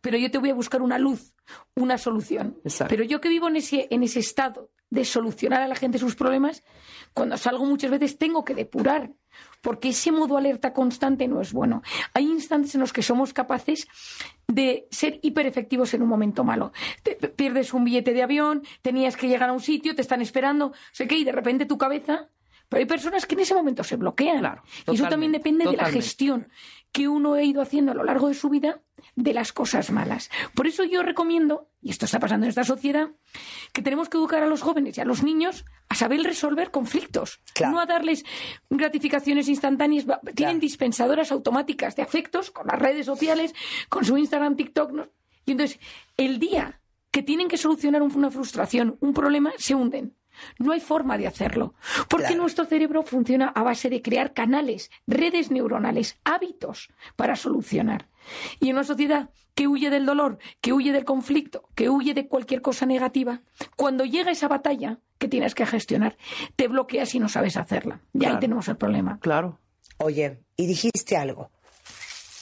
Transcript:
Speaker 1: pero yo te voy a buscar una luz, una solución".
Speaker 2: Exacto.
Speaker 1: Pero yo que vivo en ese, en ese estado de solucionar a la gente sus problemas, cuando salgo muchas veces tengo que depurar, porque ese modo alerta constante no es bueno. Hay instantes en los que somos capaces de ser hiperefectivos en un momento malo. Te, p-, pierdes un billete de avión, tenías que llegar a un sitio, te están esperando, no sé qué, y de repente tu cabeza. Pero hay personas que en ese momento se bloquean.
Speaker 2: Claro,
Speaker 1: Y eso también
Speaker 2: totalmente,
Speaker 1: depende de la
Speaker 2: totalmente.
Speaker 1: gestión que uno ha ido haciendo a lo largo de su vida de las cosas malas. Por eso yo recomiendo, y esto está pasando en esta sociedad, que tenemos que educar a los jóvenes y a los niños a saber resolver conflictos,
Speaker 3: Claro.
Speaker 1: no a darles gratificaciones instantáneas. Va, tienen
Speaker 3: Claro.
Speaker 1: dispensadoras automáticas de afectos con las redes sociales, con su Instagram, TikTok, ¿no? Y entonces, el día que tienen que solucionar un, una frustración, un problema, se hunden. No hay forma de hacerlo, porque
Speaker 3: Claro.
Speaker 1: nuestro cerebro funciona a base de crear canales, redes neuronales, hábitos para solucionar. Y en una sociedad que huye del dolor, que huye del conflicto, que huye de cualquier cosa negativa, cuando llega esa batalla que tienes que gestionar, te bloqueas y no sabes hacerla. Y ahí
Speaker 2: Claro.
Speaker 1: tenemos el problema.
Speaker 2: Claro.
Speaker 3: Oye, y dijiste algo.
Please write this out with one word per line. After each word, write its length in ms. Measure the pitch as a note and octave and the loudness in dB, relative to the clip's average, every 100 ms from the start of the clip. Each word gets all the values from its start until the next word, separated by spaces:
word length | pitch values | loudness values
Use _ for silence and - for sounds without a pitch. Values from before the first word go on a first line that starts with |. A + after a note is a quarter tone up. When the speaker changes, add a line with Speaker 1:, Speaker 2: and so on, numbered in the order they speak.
Speaker 1:
pero 160 | B3 A#3 | 0 0
yo 120 | B3 | 0
te 80 | C#4 | 0
voy 120 | C4+ | 0
a 40 | |
buscar 260 | B3+ - C4 | 0 0 0
una 160 | B3 B3+ | 0 2
luz, 340 | C4+ B3 - _ _ - - | 2 0 -8 _ _ -20 -10
una 240 | - B3+ B3+ | -2 0 0
solución". 600 | - A3 - - G#3 - | 0 -4 -2 -4 -4 -6
Speaker 2:
Exacto. 260 | D3+ - - | -8 -4 0
Speaker 1:
Pero 80 | A3 | 0
yo 180 | A3+ D4 | 0 0
que 80 | E4+ | 2
vivo 180 | E4+ E4+ | 2 2
en 80 | D#4 | 0
ese, 320 | C#4+ C#4+ C4+ | 0 -2 0
en 140 | A#3+ | 0
ese 160 | B3 A#3+ | 0 0
estado 500 | A3 - C4+ - - _ _ | -2 0 -2 -2 -20 _ _
de 140 | B3+ B3+ | -2 0
solucionar 560 | B3 A3+ - - B3+ | 0 -2 -2 0 2
a 60 | C4 | 0
la 60 | |
gente 240 | C4 C4 A#3+ | -2 -2 0
sus 160 | B3 - | -2 0
problemas, 460 | B3+ C4+ C#4 D#4+ _ - - - - | 0 2 0 -2 _ -20 -20 -20 -12
cuando 240 | - B3 A3+ | -4 -2 0
salgo 260 | B3 B3 | -2 0
muchas 260 | C#4 C#4+ C4+ | 0 0 2
veces 280 | C#4 C#4+ - | 0 0 0
tengo 260 | D#4+ E4 | 0 0
que 100 | D#4 | -2
depurar, 560 | C4+ - - A3+ D4+ A3+ - _ - - - | -6 -4 0 2 2 -2 -16 _ -20 -20 -8
porque 260 | - A3 C4 | -4 -2 -2
ese 240 | B3 - | 0 2
modo 240 | D#4+ D#4 C#4 | 2 2 2
alerta 380 | C#4 B3 B3+ | 2 0 -2
constante 520 | B3+ B3+ B3 C4+ C4+ B3+ | 0 0 0 0 0 0
no 120 | G#3+ | -2
es 140 | F#3 | -2
bueno. 280 | - - - - - - | -2 0 -2 -4 -8 -2
Hay 120 | B3 C#4+ | 0 0
instantes 480 | D#4+ - D4+ C#4+ | -2 0 0 2
en 80 | C#4 | 0
los 100 | B3+ | -2
que 100 | - | -2
somos 300 | - B3 C4+ | 0 2 0
capaces 560 | - - B3+ - D#4 - - - - - - - | -2 -2 -2 -2 -4 -4 -16 -18 -16 -16 -12 -2
de 380 | A#3 C4 B3+ - | 2 2 0 -4
ser 280 | - D4+ D4+ | -2 -2 0
hiperefectivos 720 | D4+ D#4 C#4 C4 A3 B3+ B3 | -2 0 0 -2 -2 0 0
en 80 | A#3 | 2
un 60 | A#3 | 2
momento 340 | A3 G#3 G3 | 2 0 2
malo. 280 | B3 A3+ - - - - | 0 0 -2 -6 -12 -4
Te, 100 | - - | -6 -4
p-, 120 | A4 | -6
pierdes 440 | - C#4 B3 B3+ | -2 0 0 0
un 120 | B3+ | 2
billete 280 | A#3+ B3 B3 | 2 2 2
de 100 | A#3+ | 2
avión, 400 | B3 C#4+ D4+ D4+ C#4+ - | 2 2 2 0 -6 -6
tenías 340 | C4 B3+ C4 B3+ | -2 2 0 0
que 120 | B3+ | 0
llegar 200 | B3 B3 | 2 2
a 40 | |
un 60 | B3+ | 0
sitio, 340 | B3+ D4+ D#4 | 0 -2 0
te 80 | D#4 | -2
están 180 | B3+ B3+ | 0 0
esperando, 480 | A3+ C4+ C#4 D4 C#4+ | 0 0 2 2 0
no 60 | C#4+ - | -4 -20
sé 160 | - B3 | -8 0
qué, 80 | D#4+ | 0
y 80 | |
de 80 | C4+ | 2
repente 320 | C4 A#3 B3+ | 0 0 0
tu 140 | C#4+ C#4+ | 0 0
cabeza. 500 | C4+ D4 D4 D#4 - _ _ _ _ | 0 0 -2 -4 -4 _ _ _ _
Pero 120 | - | 0
hay 60 | B3+ | 0
personas 400 | D#4+ C#4+ F#4+ - | 0 0 -2 -2
que 80 | |
en 60 | F#4 | 0
ese 120 | F#4+ | 2
momento 300 | F#4+ D4+ B3 | 4 2 0
se 120 | G#3+ B3 | -4 -2
bloquean. 420 | F#3 - D4 D#4 | -2 0 2 2
Speaker 2:
Claro, 240 | F3+ - - - - | 0 -6 -16 -12 -2
Speaker 1:
Y 80 | |
eso 120 | A3+ C4+ | 2 2
también 240 | D#4 D#4 | 2 2
Speaker 2:
totalmente, 60 | D#4 | 0
Speaker 1:
depende 260 | D#4 D#4 | 2 2
de 80 | E4 | 4
la 40 | - | 2
Speaker 2:
totalmente. 240 | - C#4 - | 2 0 -2
Speaker 1:
gestión 420 | - C#4 B3 A3 - - - _ | 0 0 0 -4 -20 -20 -20 _
que 160 | - C#4+ | -2 0
uno 260 | D4 D4 | 2 2
ha 80 | D4 | 4
ido 180 | D4 C#4 | 4 2
haciendo 300 | C4+ D4 C#4 | 0 2 2
a 20 | |
lo 100 | C4 | 2
largo 240 | - C4+ C#4+ | 0 2 2
de 60 | |
su 140 | C#4 D4 | 0 0
vida 300 | C#4+ D4 E4+ _ - - | 2 0 -4 _ -20 -12
de 180 | - B3 | -2 0
las 180 | A#3 A3+ | 0 -4
cosas 380 | - B3 - - | -4 -2 -2 0
malas. 400 | G#3+ - - - - - | -2 -2 -4 -6 -8 -6
Por 120 | - C#4+ | 0 0
eso 180 | D#4+ | 0
yo 180 | F4+ F4+ | 0 0
recomiendo, 680 | F4+ E4+ E4 E4+ D#4 D4+ - _ | 0 0 0 4 2 2 -6 _
y 80 | - | -10
esto 140 | F#3 G#3 | -6 -2
está 120 | A3 | 0
pasando 260 | G#3+ G#3+ A3+ | 0 2 2
en 40 | |
esta 140 | A#3 | 0
sociedad, 440 | B3 C4 C#4 D4 D#4 - _ - - - - | 0 0 0 0 0 -6 _ -20 -16 -16 -10
que 80 | - | -4
tenemos 260 | A#3+ C#4+ E4 | -2 -2 -2
que 60 | E4 | 0
educar 240 | D#4+ D#4+ | 2 2
a 40 | D4+ | 2
los 160 | D#4 | 0
jóvenes 340 | C#4+ D#4+ C4+ - | 0 0 -2 -2
y 40 | |
a 20 | B3+ | -2
los 160 | B3 | 0
niños 420 | C#4+ D#4+ F4 F#4 - - _ | 2 2 0 -4 -14 -20 _
a 40 | |
saber 280 | - A3 C#4+ | -2 0 2
resolver 480 | E4+ E4+ D4 D4 F4+ | 0 0 -2 0 -2
conflictos, 680 | C#4+ A#3 D#4+ - - - - - | -2 -2 -4 -2 -6 -6 -12 -10
Speaker 3:
Claro. 200 | - - | -2 0
Speaker 1:
no 60 | E4 | 0
a 60 | E4+ | 0
darles 380 | E4+ D#4+ D4+ - - - - _ | 0 0 -2 -4 -12 -12 -14 _
gratificaciones 760 | C#4 D4+ D#4 D4 C#4+ C#4 C#4+ C4+ | -2 0 0 -2 -2 2 0 2
instantáneas. 600 | C#4+ C#4 C#4 D4 D4 A#3+ | 0 2 2 2 2 0
Va, 120 | C4+ | -2
tienen 140 | - | -4
Speaker 3:
Claro. 240 | - D4 E4 | -2 0 2
Speaker 1:
dispensadoras 720 | D4+ - B3+ A3+ B3 D4+ D#4 | 0 0 0 2 2 2 0
automáticas 640 | C4+ - B3+ C#4+ - - - | 0 0 0 0 -4 -4 -2
de 60 | |
afectos 480 | D4 D#4+ D#4+ F4 F#4+ | -2 -2 -2 -6 -6
con 160 | - - | -10 -4
las 120 | - | 2
redes 280 | C4 D4 C4+ | 2 2 -2
sociales, 480 | C#4 D#4 D#4+ D#4+ - - - - | -2 0 2 0 -4 -10 -10 -4
con 160 | F#4+ | 0
su 120 | G#3+ C4+ | 2 4
Instagram, 400 | D4 D4 D4 C#4+ | 2 2 0 0
TikTok, 360 | C4 - D4+ | 0 0 -2
¿no? 160 | D4 - _ _ _ | -4 -10 _ _ _
Y 80 | - | -4
entonces, 260 | C4 D4 - - - - - | 0 0 -2 -18 -20 -10 -2
el 220 | C4+ B3 | 0 0
día 420 | F4 G4 - - _ _ _ | 0 0 -2 -10 _ _ _
que 120 | C#4 | -2
tienen 260 | C#4 D#4 F4+ | 0 0 0
que 100 | E4 | 0
solucionar 420 | D#4 D#4 C#4+ D4 | 0 2 2 2
un, 120 | D4 | 2
una 160 | C#4 C#4 | 2 0
frustración, 680 | E4+ B3+ - G3 A#3+ A#3 - | 0 -6 -4 0 2 0 0
un 120 | C#4 | 0
problema, 400 | C#4+ C#4+ D4 C#4+ C#4+ | 2 2 2 2 -2
se 160 | - | 0
hunden. 400 | C#4 B3 C4+ - _ _ - - - | 0 0 -2 -10 _ _ -20 -20 -4
No 140 | B3 | 0
hay 80 | D#4+ | 0
forma 380 | - D#4 C4 G#3+ | 0 0 0 -2
de 80 | G3+ | -4
hacerlo, 480 | - G3 - A#3 _ - - - | -2 -2 0 -2 _ -6 -4 0
porque 200 | E4 C#4 | 0 2
Speaker 3:
Claro. 120 | E4+ | 2
Speaker 1:
nuestro 240 | F4 - | 0 0
cerebro 380 | E4 D#4 D#4 D#4 | 0 2 2 0
funciona 460 | D#4 B3+ A#3 C4 C4+ | 0 0 2 2 2
a 140 | A#3+ | 2
base 280 | A#3 A#3 B3+ | 0 0 -2
de 100 | A#3+ | -2
crear 320 | - B3 C4+ | 0 -2 -2
canales, 580 | - A3+ C#4 C#4+ G3 - - - | -2 2 2 0 -4 -10 -14 -2
redes 440 | A#3 E4+ E4+ D#4+ | 2 2 2 0
neuronales, 680 | C4 A3+ A3 G#3+ A#3 A3 - | 0 0 0 0 0 -2 -4
hábitos 640 | - F4 F4+ - - - - _ - - | -2 -2 -4 -8 -12 -12 -18 _ -20 -4
para 200 | - - | -2 -2
solucionar. 720 | - - - - - G#2 - _ - - - - | -2 -2 -2 0 0 -2 -8 _ -18 -14 -14 -2
Y 120 | C4 | 0
en 60 | C4 | 2
una 80 | |
sociedad 440 | C#4 C4 C#4+ D4 C#4+ _ _ | 0 0 2 2 0 _ _
que 120 | - C#4+ | -2 2
huye 220 | C#4+ C#4+ | 2 2
del 160 | C#4 C4+ | 2 2
dolor, 320 | C#4+ C#4+ - - - | 2 0 -2 -14 -6
que 100 | A#3+ | 2
huye 180 | C4+ C4+ | 2 4
del 140 | C#4 | 2
conflicto, 640 | C#4 C4+ B3+ C#4+ D4 - - | 2 -2 2 0 0 -14 -14
que 160 | - A#3 | 0 2
huye 240 | C#4 C4+ | 4 2
de 140 | C#4 C#4 | -2 0
cualquier 340 | C4 A3+ B3+ | -2 0 -2
cosa 240 | C4 B3+ C4 | 0 0 2
negativa, 560 | B3+ B3+ C4+ B3 A#3+ _ _ - - | 2 2 0 -2 -4 _ _ -16 0
cuando 300 | C#4+ C4 C4 | 0 2 0
llega 240 | D4 F4+ | 2 0
esa 180 | D#4+ C#4+ | 0 0
batalla 520 | C#4 D4 C#4+ - A3+ _ _ | 0 0 -2 -4 -8 _ _
que 100 | B3 | -2
tienes 260 | F#3+ F#3+ | 0 0
que 120 | - A3 | 0 0
gestionar, 500 | A#3 - F#3+ G#3+ - - - - - | 0 0 0 0 -2 -14 -12 -12 -2
te 100 | B3 | 0
bloqueas 480 | C4 C4 B3+ A#3 | 2 0 -2 -2
y 40 | B3+ | -2
no 100 | G#3+ | -2
sabes 300 | G#3 G3+ F#3 | 0 0 -2
hacerla. 420 | F3 - - - _ | -4 -4 -4 -10 _
Y 60 | C4+ | 0
ahí 100 | C4+ | 2
Speaker 2:
Claro. 80 | A3+ | 2
Speaker 1:
tenemos 280 | B3+ A3+ G3 | 0 -2 -2
el 80 | G#3+ | -2
problema. 400 | G#3 G3+ F#3+ G#3 | 0 0 0 -2
Speaker 2:
Claro. 380 | E3+ D#3 F3 D#3+ _ _ _ - | 0 0 0 -8 _ _ _ -4
Speaker 3:
Oye, 420 | D#3 D3 D3 C3 _ - | -2 0 -2 -4 _ -4
y 100 | F3 | -2
dijiste 480 | F3 A3+ - - F3+ | 0 0 -2 0 0
algo. 320 | C#3 - B2+ _ _ _ - - - - - - | 0 -8 -14 _ _ _ -20 -18 -16 -16 -18 -20